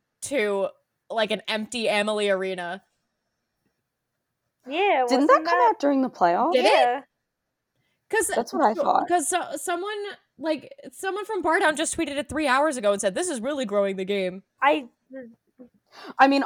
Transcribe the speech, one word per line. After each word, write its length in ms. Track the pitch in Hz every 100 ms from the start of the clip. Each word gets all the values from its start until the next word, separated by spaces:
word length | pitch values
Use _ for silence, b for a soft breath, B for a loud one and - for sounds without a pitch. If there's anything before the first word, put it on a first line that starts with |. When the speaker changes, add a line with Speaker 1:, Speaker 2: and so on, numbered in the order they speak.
| _ _
Speaker 1:
to, 460 | - 277 208 196 190 - _ _ -
like, 200 | 220 214
an 120 | 208 -
empty 400 | 220 214 247 220
Amalie 400 | 208 214 208 202
Arena. 520 | 190 190 180 175 190 - _ _ _ _ _ _ _ _ _ _ _ _ _ _ _ _ _ 254
Speaker 2:
Yeah, 380 | 311 403 294 240
Speaker 3:
Didn't 140 | 262 302
Speaker 2:
wasn't 20 |
Speaker 3:
that 80 | 311
come 80 |
Speaker 2:
that 240 | 330 349 392
Speaker 3:
out 100 | -
during 220 | 285 269
the 80 | 254
playoffs? 420 | - 175 185 285
Speaker 1:
Did 120 | 254 403
it? 60 |
Speaker 2:
Yeah. 300 | 320 247 269 - _ _ _ _ _ _ _ _ _ _
Speaker 1:
'Cause 180 | 440 359
Speaker 3:
That's 240 | - 240
what 100 | 370
I 120 | 226
Speaker 1:
so, 80 | 226
Speaker 3:
thought. 260 | 240 - -
Speaker 1:
'cause 200 | 349 277
so, 140 | 349 - 294
someone, 400 | 359 349 403 415 403 - _ -
like, 340 | 311 311 - - -
someone 320 | - 381 381
from 180 | 403 415
Bardown 340 | 320 349 311 285
just 200 | 320 -
tweeted 200 | 302 285
it 120 | 285
three 180 | 262 294
hours 300 | 262 311 254
ago 160 | 202
and 80 | 202
said, 140 | 202
"This 140 | 220 359
is 120 | 254
really 240 | 254 294
growing 320 | 220 202 196 190
the 80 |
game." 380 | 190 202 185 190 - _
Speaker 2:
I 260 | 269 311 240 _ _ 262 233 233 _ - 240 _ _ B 339 -
Speaker 3:
I 100 | 269
mean, 160 | 277